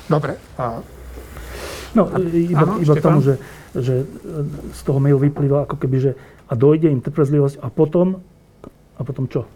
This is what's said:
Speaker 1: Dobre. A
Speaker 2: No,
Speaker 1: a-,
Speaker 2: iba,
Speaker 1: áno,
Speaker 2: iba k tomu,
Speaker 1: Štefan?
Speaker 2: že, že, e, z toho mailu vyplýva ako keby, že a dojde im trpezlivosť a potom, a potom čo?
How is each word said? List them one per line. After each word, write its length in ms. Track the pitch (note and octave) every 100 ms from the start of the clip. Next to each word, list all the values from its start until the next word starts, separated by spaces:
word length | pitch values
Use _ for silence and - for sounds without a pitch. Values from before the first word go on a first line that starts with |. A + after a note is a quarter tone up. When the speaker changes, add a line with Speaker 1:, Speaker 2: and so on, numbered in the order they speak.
Speaker 1:
Dobre. 320 | - D3+ C#3 - - -
A 240 | B2 A#2 - - - - - - - - - - - A3+
Speaker 2:
No, 80 |
Speaker 1:
a-, 160 | F3+ F#3
Speaker 2:
iba, 480 | F3 E3+ E3+ D#3 D#3+
Speaker 1:
áno, 100 | G3+
Speaker 2:
iba 160 | D3+
k 60 | D3+
tomu, 180 | D#3 D3+
Speaker 1:
Štefan? 60 |
Speaker 2:
že, 100 | C3+ C3 - - -
že, 220 | - B2 B2+
e, 720 | C3+ - - D#3+ C#3+ C#3+ - -
z 40 |
toho 160 | - C#3
mailu 180 | C#3+ C#3
vyplýva 460 | C#3+ D3 C#3+ C#3+
ako 160 | C#3 D3
keby, 160 | C#3 C3
že 140 | C3+ B2+ - -
a 80 | -
dojde 400 | A#2+ C#3 D#3 D#3+
im 80 | C3
trpezlivosť 640 | - D#3 C3+ D3 C#3 C#3+
a 80 | B2
potom, 480 | - D#3 F3 F#3 F#3 - _ _ _ - _ _
a 60 | -
potom 240 | C3 C3+
čo? 240 | C3 - -